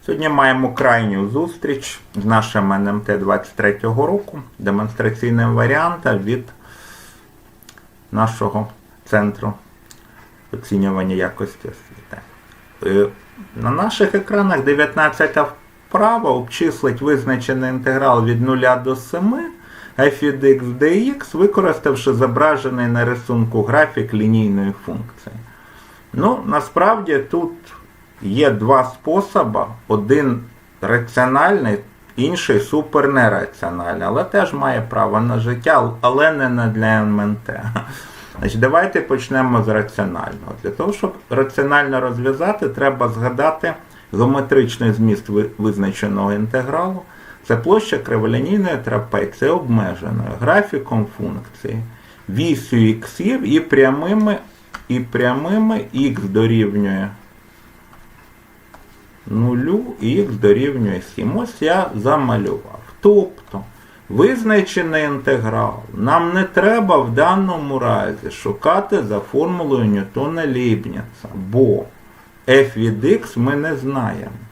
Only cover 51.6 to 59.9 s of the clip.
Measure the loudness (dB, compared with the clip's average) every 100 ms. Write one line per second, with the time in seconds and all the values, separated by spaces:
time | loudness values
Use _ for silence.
51.6 | -8 -8 -10 -16 -20 -20 -6 -2 0 0
52.6 | 0 4 4 2 -6 -4 -2 0 2 0
53.6 | 2 4 4 2 0 0 0 -2 -8 -20
54.6 | -20 -20 -6 -4 -4 0 0 0 0 0
55.6 | 2 0 -4 -2 0 0 0 2 4 4
56.6 | 2 0 0 -2 -4 -10 -20 -20 -20 -20
57.6 | -20 -20 -20 -20 -20 -20 -20 -20 -20 -20
58.6 | -20 -20 -20 -20 -20 -20 -6 0 0 0
59.6 | 0 -2 -2